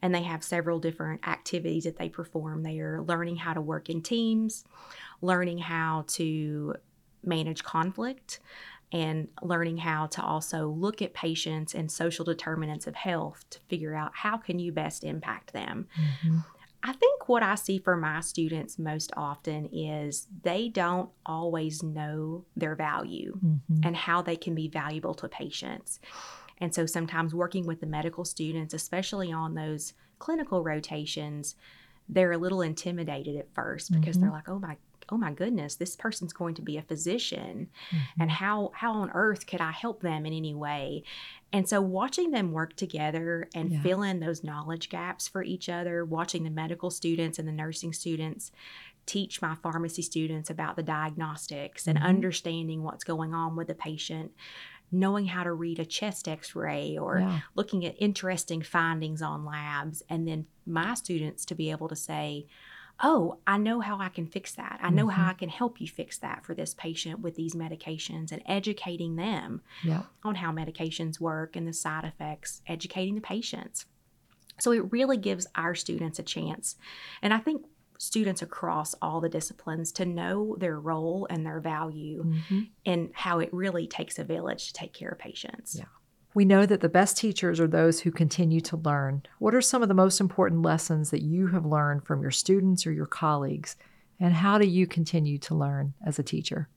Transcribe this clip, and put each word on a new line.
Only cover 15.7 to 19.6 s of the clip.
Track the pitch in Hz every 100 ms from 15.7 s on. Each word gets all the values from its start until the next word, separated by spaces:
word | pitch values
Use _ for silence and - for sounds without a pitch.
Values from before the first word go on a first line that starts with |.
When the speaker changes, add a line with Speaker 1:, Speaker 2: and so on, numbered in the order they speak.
| - - - 151 139
Speaker 2:
Mm-hmm. | 165 160 160 - - _
Speaker 1:
I | -
think | 262 480 554 -
what | 240
I | 214
see | 208 - 196
for | 185 175
my | 156 156
students | 165 - 160 160 156 -
most | 160 156 - -
often | 147 147 - 151